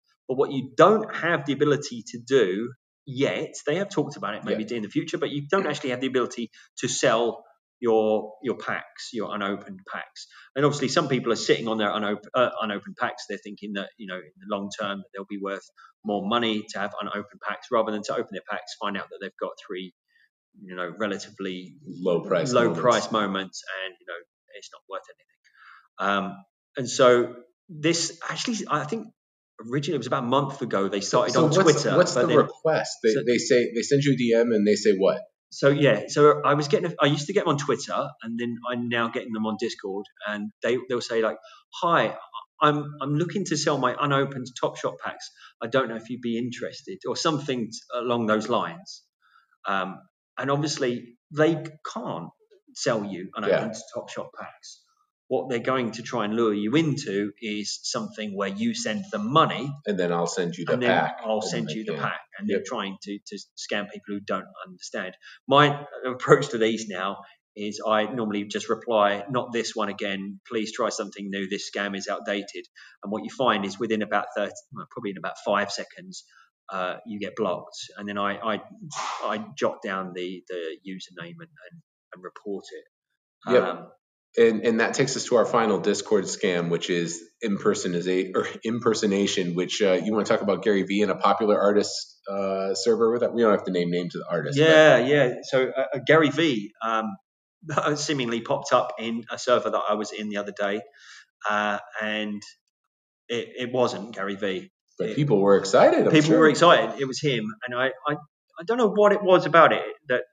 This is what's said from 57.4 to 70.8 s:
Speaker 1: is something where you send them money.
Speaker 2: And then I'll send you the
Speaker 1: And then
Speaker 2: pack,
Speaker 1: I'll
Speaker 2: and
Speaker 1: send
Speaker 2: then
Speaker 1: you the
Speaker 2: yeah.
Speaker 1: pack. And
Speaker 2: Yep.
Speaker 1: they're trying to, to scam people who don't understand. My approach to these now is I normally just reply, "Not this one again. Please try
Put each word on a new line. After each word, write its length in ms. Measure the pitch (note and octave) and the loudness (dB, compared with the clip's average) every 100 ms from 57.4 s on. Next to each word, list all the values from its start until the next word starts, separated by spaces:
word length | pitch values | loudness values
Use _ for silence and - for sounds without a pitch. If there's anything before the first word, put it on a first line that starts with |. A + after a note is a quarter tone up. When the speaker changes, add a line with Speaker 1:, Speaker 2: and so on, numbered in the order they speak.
Speaker 1:
is 380 | A2 G#2 G2+ - | -8 -6 -6 -8
something 540 | - B2 G#2+ - G#2+ G2 | -6 -6 -6 -8 -8 -4
where 140 | G2 | -4
you 260 | G2 A#2 A2 | -2 -4 -4
send 300 | A#2 G#2+ F#2+ | -4 -6 -6
them 200 | G#2 G#2+ | -6 0
money. 400 | D#3 C3 F#2 C#3+ C#3+ G#2+ | 2 2 0 -6 -8 -4
Speaker 2:
And 100 | F#2+ | -2
then 140 | F2 | 0
I'll 160 | F2 E2+ | 0 -2
send 280 | - F2 F2 | -2 -4 -4
you 100 | E2 | -2
the 80 | |
Speaker 1:
And 80 | D#2+ | 0
then 80 | F2+ | 2
Speaker 2:
pack, 300 | F2+ D2+ - | 2 0 -4
Speaker 1:
I'll 120 | A2 A2 | -4 -2
Speaker 2:
and 80 | |
Speaker 1:
send 260 | - A#2+ G#2+ | -2 -4 -4
Speaker 2:
then 80 | A2 | -6
Speaker 1:
you 80 | G#2+ | -6
the 80 | |
Speaker 2:
yeah. 80 | F#2+ | -6
Speaker 1:
pack. 180 | G#2+ F2 - F#2+ | -6 -6 -12 -10
And 100 | G#2 | -2
Speaker 2:
Yep. 80 | G2 | -2
Speaker 1:
they're 80 | - | -2
trying 300 | A#2+ G2 G2 | -6 -6 -8
to, 160 | G#2 G2+ - | -10 -12 -12
to 120 | G2 - - | -16 -16 -14
scam 320 | - G#2 G2+ | -6 -6 -6
people 200 | G#2 - | -12 -10
who 100 | G2+ | -8
don't 260 | G2+ F#2+ - - - | -6 -6 -8 -16 -20
understand. 460 | F2+ - A2+ F#2 - - - - | -18 -12 -10 -10 -12 -20 -10 4
My 380 | C#3 D3 C#3+ - - B2+ | 6 6 4 -8 -10 -8
approach 440 | B2 - D3 C#3+ | 0 6 6 6
to 80 | A#2 | 0
these 280 | A2 A2 G#2 | 2 0 -4
now 320 | F#2 G2 G2 - _ _ G#2 | -6 -6 -6 -14 _ _ -10
is 260 | G#2 G#2 A2 | -8 -6 0
I 180 | G#2+ G#2+ | 2 2
normally 380 | C3 A2 G#2 | -2 -2 -2
just 260 | G#2 G#2+ - | -4 -6 -4
reply, 540 | A2 - A2 G2+ G2+ G2+ | -4 0 4 4 2 -4
"Not 240 | B2+ - | -4 -2
this 220 | A#2 A2+ A2+ | -4 -4 -4
one 140 | G2+ | -4
again. 500 | G2+ G#2 G2 G2 G2 - | -4 -6 -6 -8 -12 -8
Please 240 | A#2 G#2+ | -6 -4
try 160 | - | -2